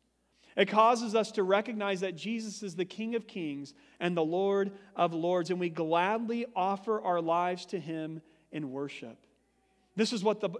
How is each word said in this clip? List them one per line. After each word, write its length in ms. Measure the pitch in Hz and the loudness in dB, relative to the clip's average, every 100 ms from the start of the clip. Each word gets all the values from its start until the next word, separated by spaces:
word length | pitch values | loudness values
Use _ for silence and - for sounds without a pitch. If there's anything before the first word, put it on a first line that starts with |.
| _ _ _ _ _ - | _ _ _ _ _ 2
It 120 | 202 | 4
causes 480 | 208 226 240 233 220 | 8 8 6 2 0
us 160 | 214 | 0
to 100 | 214 | 0
recognize 600 | 185 196 214 220 202 190 | 4 4 2 -4 -2 -2
that 140 | 190 170 | -2 -4
Jesus 460 | 180 233 220 185 | -6 -6 -6 -8
is 140 | 202 165 | -10 -6
the 80 | |
King 320 | 185 - 220 233 | -6 -4 -4 -4
of 100 | 220 | -6
Kings 480 | 196 160 143 139 - - - | -8 -6 -6 -10 -16 -20 -4
and 180 | 175 175 | -2 2
the 60 | |
Lord 480 | 156 175 196 196 196 196 - | 2 2 2 2 0 -4 -14
of 180 | - 175 | 0 0
Lords, 380 | 165 170 180 165 | 2 2 2 0
and 80 | 180 | -2
we 100 | 175 | -2
gladly 760 | 160 160 165 180 226 226 233 233 | -2 0 2 2 0 -2 -4 -4
offer 460 | 190 185 196 202 214 | -2 0 0 -2 -2
our 200 | 185 175 | 0 0
lives 460 | 165 170 180 180 - | 2 2 2 -2 -6
to 140 | 190 | -8
him 420 | 151 160 156 160 - _ _ | -6 -6 -6 -10 -14 _ _
in 180 | 156 143 | -8 -6
worship. 480 | 131 143 - 120 113 _ _ _ _ _ _ _ - | -6 -8 -8 -14 -16 _ _ _ _ _ _ _ -2
This 160 | 220 | 0
is 100 | 233 | 2
what 180 | 202 208 | 0 0
the 100 | 196 175 | -2 -4